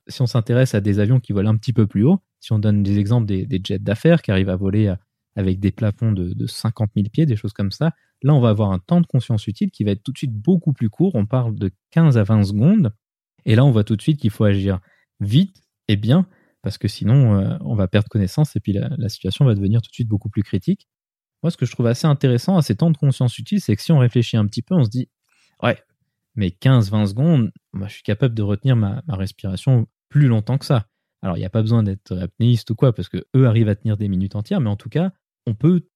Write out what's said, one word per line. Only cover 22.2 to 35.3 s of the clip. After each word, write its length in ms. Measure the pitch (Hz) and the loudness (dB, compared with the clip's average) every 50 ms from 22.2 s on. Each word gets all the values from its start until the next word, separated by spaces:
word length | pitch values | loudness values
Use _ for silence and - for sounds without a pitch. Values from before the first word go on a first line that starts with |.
| - 135 123 120 - - 190 180 | 2 2 2 0 0 0 2 2
à 40 | |
ces 140 | 147 - 104 | 2 0 0
temps 160 | - 165 170 | 0 0 0
de 60 | 156 - | 0 2
conscience 400 | - 143 123 - 131 120 - - | 0 0 0 0 -2 -2 -2 -6
utile, 240 | 113 - - 208 | -8 -4 -4 -2
c'est 140 | - - 107 | 0 0 -2
que 60 | - | -2
si 100 | - - | 0 2
on 80 | 170 143 | 2 4
réfléchit 380 | 123 120 - 127 113 - - 113 | 4 2 2 0 0 0 0 0
un 80 | 104 | 0
petit 180 | 101 - - - | -2 -2 -6 -6
peu, 120 | - 185 | -2 0
on 80 | 180 127 | 0 0
se 60 | 104 | 0
dit, « 200 | 107 127 127 - _ _ _ _ _ _ _ _ _ _ - | -2 -4 -8 -8 _ _ _ _ _ _ _ _ _ _ -2
Ouais, 140 | 120 113 - _ _ _ _ _ _ _ _ _ _ - | -2 -2 -2 _ _ _ _ _ _ _ _ _ _ -6
mais 160 | 113 98 87 | -4 -4 -4
quinze, 380 | 87 _ - 131 135 123 107 95 | -4 _ 2 4 4 4 4 2
vingt 140 | 107 107 107 | 0 -2 -2
secondes, 460 | 98 98 110 139 170 170 139 113 - - _ _ _ - | -2 -2 -2 0 2 2 2 2 0 -4 _ _ _ -10
moi, 140 | 98 98 107 | -10 -10 -10
je 60 | - | -12
suis 100 | - - | -10 -6
capable 300 | - 104 - - 127 113 | -6 -4 0 -2 -2 0
de 80 | 110 | -2
retenir 340 | 104 101 104 98 - 135 131 | -2 -2 -2 -2 0 0 0
ma, 280 | 117 107 98 98 131 - 165 | 2 0 -2 -4 -6 -8 -8
ma 80 | 123 | -6
respiration 720 | 92 95 92 - _ - 98 92 92 - - 131 120 110 - _ _ _ _ | -6 -6 -8 -8 _ -8 -8 -8 -4 0 2 2 2 0 -2 _ _ _ _
plus 180 | - 147 147 131 | 0 2 2 4
longtemps 300 | 117 110 107 - 123 139 | 2 0 0 -2 -4 -4
que 80 | - | -2
ça. » 220 | - 147 117 104 _ _ _ _ _ _ _ | -2 -2 -2 -2 _ _ _ _ _ _ _
Alors, 160 | - 98 87 82 | -6 -6 -6 -4
il 20 | |
n'y 60 | - | -6
a 60 | 95 | -4
pas 100 | - 113 | -2 -2
besoin 220 | 110 107 117 117 107 | 0 2 2 2 0
d'être 340 | 101 95 95 _ - 92 90 | 0 -2 -6 _ -8 -8 -6
apnéiste 540 | 92 87 - - 113 120 123 110 - - | -8 -8 -4 -2 0 2 2 0 -2 -4
ou 40 | 110 | -4
quoi, 160 | - - 131 | 0 2 0
parce 160 | 113 - 90 - | 0 0 -6 -8
que 180 | - 92 - _ - | -8 -10 -8 _ 0
eux 120 | 131 131 123 | 2 2 2
arrivent 220 | 110 117 113 107 | 2 2 2 0
à 60 | 101 | 0
tenir 220 | - - 110 107 98 | -2 -2 -4 -4 -4
des 100 | 104 101 | -2 -4
minutes 280 | 98 90 95 98 - | -2 -2 -4 -4 -6
entières, 260 | 104 107 - 202 202 | -8 -6 -4 -4 -2
mais 80 | 135 104 | -2 -2
en 60 | 104 | -4
tout 140 | 98 - 110 | -6 -8 -6
cas, 240 | - 147 175 190 - _ _ _ | -4 -4 -4 -4 -6 _ _ _